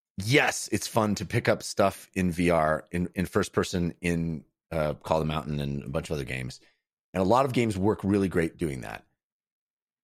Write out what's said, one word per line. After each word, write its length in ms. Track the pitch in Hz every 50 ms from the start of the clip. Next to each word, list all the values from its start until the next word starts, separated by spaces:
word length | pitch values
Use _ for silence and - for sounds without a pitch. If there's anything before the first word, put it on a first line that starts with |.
| _ _ _ -
yes, 500 | 98 110 135 147 135 - - - - - 107
it's 140 | 98 -
fun 280 | - - 120 107 104 98
to 100 | - 87
pick 220 | 80 - 117 - -
up 140 | 107 - -
stuff 460 | - - - 101 98 - - - - _
in 160 | 98 92 90
V 200 | 80 87 87 87
R, 340 | 85 82 78 78 78 73 - -
in, 180 | - 87 90 - -
in 120 | 98 90
first 260 | - - 107 92 - -
person, 420 | 107 90 - - 90 87 82 - -
in, 440 | - 87 85 85 82 82 80 73 - _ _ _ _ _ 82
uh, 220 | 80 76 76 73
Call 240 | - - - 82 80
of 80 | 78
the 60 | 78 78
Mountain 280 | 78 - 76 76 73
and 240 | 71 69 69 69 -
a 40 | -
bunch 200 | 69 80 80 -
of 40 | 80
other 100 | 73 67
games. 360 | 60 64 64 65 64 - - - _ _ _ _ _ _ _ _ _ -
And 100 | 92 95
a 40 |
lot 180 | 92 113 127 139
of 80 | 139 120
games 240 | 127 120 113 101
work 240 | 92 92 107 104 - -
really 260 | 95 101 101 98 92
great 280 | 82 90 82 82 -
doing 240 | - 87 78 67 64
that. 240 | 53 52 53 50 - _ _ _ _ _ _ _ _ _ _ _ _ _ _ _ _ _ _ _